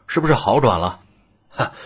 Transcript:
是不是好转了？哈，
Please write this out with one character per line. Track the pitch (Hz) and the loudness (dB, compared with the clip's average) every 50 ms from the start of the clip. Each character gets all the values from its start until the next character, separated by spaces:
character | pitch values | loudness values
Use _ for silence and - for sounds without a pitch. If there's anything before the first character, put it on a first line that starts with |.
| _ - | _ -6
是 | - 170 | -4 -2
不 | 156 156 | 2 2
是 | 151 | 0
好 | - - 98 107 143 | 0 2 0 0 2
转 | 135 117 95 85 | 2 2 2 0
了？ | 85 90 - - _ _ _ _ _ _ _ _ _ _ | -2 -6 -6 -10 _ _ _ _ _ _ _ _ _ _
哈， | - - 127 - - - - | -8 -8 -8 -8 -8 -16 -20